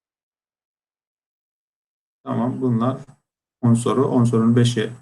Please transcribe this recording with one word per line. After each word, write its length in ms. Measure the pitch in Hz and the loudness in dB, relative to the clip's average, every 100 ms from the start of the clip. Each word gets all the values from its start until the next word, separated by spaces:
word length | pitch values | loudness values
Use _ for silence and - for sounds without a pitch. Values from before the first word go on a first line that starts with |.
| _ _ _ _ _ _ _ _ _ _ _ _ _ _ _ _ _ _ _ _ _ _ | _ _ _ _ _ _ _ _ _ _ _ _ _ _ _ _ _ _ _ _ _ _
Tamam, 360 | 131 117 123 127 | -8 -6 -4 -4
bunlar 400 | 131 113 123 135 - _ _ _ _ _ | -2 0 -2 -6 -12 _ _ _ _ _
on 140 | 117 | 0
soru. 340 | 117 117 110 143 | 2 2 0 0
On 160 | 135 | 2
sorunun 320 | 117 117 113 117 | 2 2 2 4
beşi 360 | 120 113 107 - | 2 0 -6 -8